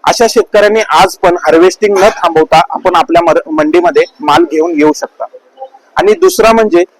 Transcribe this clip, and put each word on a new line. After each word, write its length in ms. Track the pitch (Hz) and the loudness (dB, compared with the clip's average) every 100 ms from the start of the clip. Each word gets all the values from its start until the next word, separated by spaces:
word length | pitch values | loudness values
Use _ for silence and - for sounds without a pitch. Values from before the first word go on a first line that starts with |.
अशा 240 | 143 135 226 | -4 0 0
शेतकऱ्यांनी 500 | 240 190 208 202 220 | 0 0 0 2 0
आज 380 | 214 156 190 - | 0 0 0 0
पण 200 | 185 175 | -2 0
हार्वेस्टिंग 600 | - 160 180 - 208 196 | 0 2 2 0 -2 2
न 120 | 202 | 0
थांबवता 520 | - 175 160 156 160 170 | 0 -2 -2 2 0 0
आपण 260 | - 185 180 | -4 -2 -2
आपल्या 260 | 156 170 | 0 0
मर-, 300 | 170 156 160 | 0 -2 -2
मंडीमध्ये 520 | 156 151 170 175 147 170 _ | -4 0 0 0 0 -2 _
माल 240 | 147 151 | -2 0
घेऊन 280 | 170 156 160 | 0 -2 -2
येऊ 220 | 156 151 | 0 0
शकता. 320 | 151 143 _ 110 - _ _ - _ _ 151 | -2 -10 _ -16 -16 _ _ -20 _ _ -4
आणि 180 | 185 | -2
दुसरा 380 | 220 370 - 220 | 2 0 2 2
म्हणजे 320 | 226 214 240 - | 2 2 0 -2